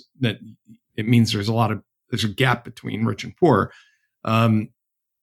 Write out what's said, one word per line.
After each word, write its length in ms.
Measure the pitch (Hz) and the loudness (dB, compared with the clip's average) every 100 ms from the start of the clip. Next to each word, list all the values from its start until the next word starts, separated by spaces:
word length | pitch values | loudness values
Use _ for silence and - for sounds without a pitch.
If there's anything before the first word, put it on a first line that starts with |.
| _ - | _ -6
that, 180 | 120 101 110 - _ - _ - | -4 -4 -14 -20 _ -20 _ -8
it 120 | 110 | 2
means 240 | 120 110 | 4 4
there's 160 | 110 101 | 0 -2
a 60 | |
lot 180 | 113 107 | 0 -2
of, 100 | 98 _ _ - | -2 _ _ -10
there's 160 | 113 104 | -6 -4
a 20 | |
gap 380 | 95 131 120 - | -2 -2 -2 -6
between 400 | - 117 110 113 | -16 -10 -4 -4
rich 180 | 107 | -4
and 120 | 87 - | -10 0
poor. 340 | 170 104 - - _ _ _ _ - | 4 4 2 -8 _ _ _ _ -2
Um, 440 | 113 113 110 107 _ _ _ _ _ | 2 2 2 -2 _ _ _ _ _